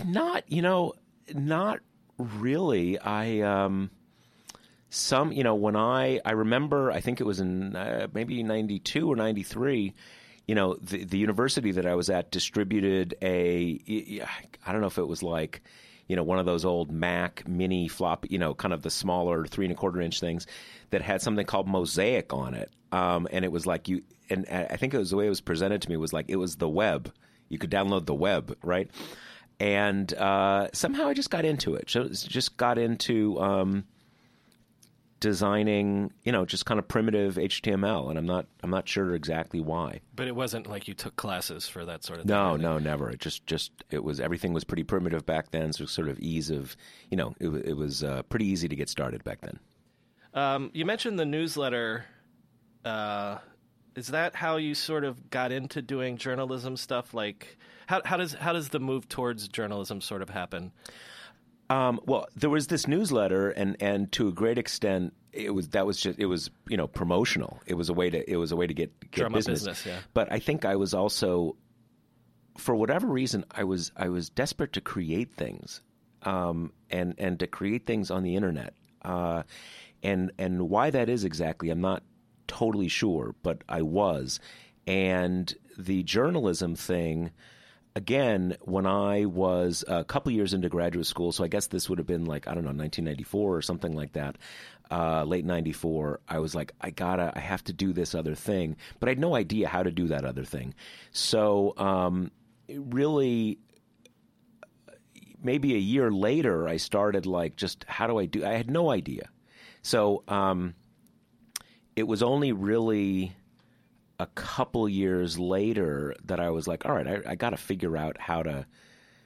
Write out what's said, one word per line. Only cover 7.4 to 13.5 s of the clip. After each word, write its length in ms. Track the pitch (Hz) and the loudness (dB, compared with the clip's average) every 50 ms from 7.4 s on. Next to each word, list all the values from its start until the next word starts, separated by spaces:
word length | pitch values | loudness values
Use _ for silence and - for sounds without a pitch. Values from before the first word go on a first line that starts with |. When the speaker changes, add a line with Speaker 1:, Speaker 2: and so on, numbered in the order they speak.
Speaker 1:
in, 340 | 95 90 92 92 95 98 - | 0 0 0 -2 -2 -4 -4
uh, 320 | 92 98 113 117 113 101 - - | -6 -4 -2 -2 -2 -4 -4 -4
maybe 280 | 107 117 123 123 120 | -4 -4 -4 -4 -2
ninety-two 680 | 113 110 110 110 107 104 101 90 - - - 147 165 165 | -2 0 0 0 0 -2 -2 -4 -4 -2 -2 0 2 2
or 60 | 139 | 2
ninety-three, 760 | 113 110 110 110 101 95 - - 113 127 143 139 113 101 95 - - - - - - - - - - _ | 2 2 0 0 -2 -4 -6 -4 -2 0 0 2 0 0 -2 -4 -10 -20 -20 -20 -20 -20 -20 -20 -10 _
you 80 | - 110 | 0 2
know, 200 | 104 95 92 90 | 4 4 2 2
the, 280 | - 90 90 98 92 95 | -2 -4 -6 -6 -4 -2
the 140 | 87 95 98 | 0 2 2
university 540 | 104 107 98 107 123 135 - 147 120 101 | 2 2 2 2 2 2 2 2 0 2
that 120 | 90 92 87 | 2 2 2
I 100 | 87 87 | 2 2
was 160 | 90 87 92 | 2 2 2
at 200 | 92 87 82 - | 2 0 0 -2
distributed 840 | - 92 - - - 104 101 95 107 104 98 98 95 95 90 85 - - | -2 -2 -2 0 0 0 0 2 2 2 4 4 4 2 2 0 -2 -2
a, 600 | 95 92 90 90 87 87 | 0 2 2 4 4 4